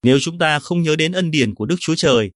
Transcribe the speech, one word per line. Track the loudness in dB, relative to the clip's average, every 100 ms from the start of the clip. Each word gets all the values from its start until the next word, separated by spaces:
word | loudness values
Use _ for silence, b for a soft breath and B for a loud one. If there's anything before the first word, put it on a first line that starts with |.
Nếu | 4 2
chúng | 0 -2
ta | 0 0
không | -2 -2
nhớ | 0 0
đến | 0
ân | 0 -2
điển | 0 0
của | -2 -4
Đức | -4
Chúa | -2
Trời | 0 2 2 0